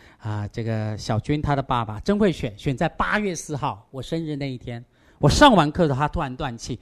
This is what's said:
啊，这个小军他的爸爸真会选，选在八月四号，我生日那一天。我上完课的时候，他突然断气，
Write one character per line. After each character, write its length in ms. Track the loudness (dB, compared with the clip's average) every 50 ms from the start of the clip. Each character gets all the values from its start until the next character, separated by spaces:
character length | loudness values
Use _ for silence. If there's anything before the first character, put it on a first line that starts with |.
| -20 -20 -20 _
啊， 280 | -8 -6 -6 -6 -6 -6
这 140 | -6 -6 -4
个 340 | -4 -2 -2 -4 -4 -6 -6
小 200 | -4 -2 -2 -2
军 220 | 0 0 -2 -2
他 160 | 0 0 0
的 60 | -2 0
爸 200 | -2 -2 -2 -2
爸 120 | -4 -6 -6
真 180 | -2 0 0 2
会 120 | 2 2
选， 260 | 0 0 -4 -8 -8 -6
选 180 | -4 -4 -2
在 100 | -2 -2
八 320 | -2 -2 -2 -4 -2 -2 -2
月 160 | -2 -2 -6
四 220 | -6 -8 -8 -8
号， 320 | -4 -4 -4 -4 -6 -10 _
我 120 | -14 -12 -10
生 200 | -6 -6 -6 -4
日 140 | -6 -6
那 160 | -6 -6 -6 -8
一 60 | -8
天。 260 | -10 -12 -12 -12 -14 _ _ _ _ _ _ 2
我 80 | 4 4
上 260 | 8 10 8 10 10
完 180 | 8 6 4 4
课 120 | 2 2
的 40 | 2
时 60 | 2
候， 60 | 0
他 60 | -2
突 140 | -2 -2 -4
然 160 | -6 -6 -6
断 200 | -8 -8 -8 -8
气， 220 | -8 -10 -10 -10 -10